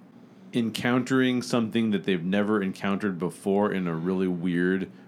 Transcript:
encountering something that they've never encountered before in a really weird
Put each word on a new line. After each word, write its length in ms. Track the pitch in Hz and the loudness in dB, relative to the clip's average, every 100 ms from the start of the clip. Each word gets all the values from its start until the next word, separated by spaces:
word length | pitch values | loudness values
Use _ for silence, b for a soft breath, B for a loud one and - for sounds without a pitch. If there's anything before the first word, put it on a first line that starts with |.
| - - - - - | -20 -20 -20 -20 -4
encountering 880 | 127 113 - 143 127 123 131 127 123 | -2 -2 0 0 0 2 2 2 0
something 500 | 113 123 110 117 113 | 0 0 0 0 2
that 140 | 101 101 | 0 0
they've 180 | 90 | -2
never 380 | 87 101 104 107 | 0 0 2 0
encountered 580 | 95 - 98 98 104 87 | 0 -4 -4 -2 -2 -2
before 520 | 87 - 101 98 104 | -6 -4 0 2 2
in 160 | 95 90 | 0 -2
a 60 | |
really 340 | 82 87 92 92 | -2 -2 0 0
weird 600 | 90 90 85 90 92 92 B | -2 -2 2 2 2 -2 B